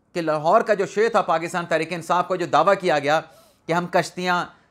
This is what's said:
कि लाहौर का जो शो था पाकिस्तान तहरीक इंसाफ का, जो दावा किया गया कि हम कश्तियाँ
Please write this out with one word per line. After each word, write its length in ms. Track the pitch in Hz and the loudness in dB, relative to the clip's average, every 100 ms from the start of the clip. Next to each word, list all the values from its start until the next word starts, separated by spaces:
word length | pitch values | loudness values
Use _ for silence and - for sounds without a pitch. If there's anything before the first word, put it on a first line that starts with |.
| _ | _
कि 80 | 175 | -6
लाहौर 400 | 160 156 156 214 | -2 -2 2 2
का 120 | 226 | 4
जो 120 | 196 190 | -2 -2
शो 200 | - 226 | 0 0
था 100 | 220 | 0
पाकिस्तान 440 | 180 165 165 180 170 | 0 -2 -2 -6 -2
तहरीक 260 | 160 160 | -2 -2
इंसाफ 360 | 175 151 175 175 | -6 -2 0 0
का, 80 | 185 | -2
जो 100 | 170 | 0
दावा 260 | 139 165 196 | 2 4 2
किया 220 | 185 151 | 2 0
गया 220 | 139 156 | 2 0
कि 520 | 151 - _ _ - | -2 -16 _ _ -4
हम 140 | 165 175 | -4 0
कश्तियाँ 680 | 180 160 - 180 175 160 - _ | 0 0 -4 -2 -2 -2 -10 _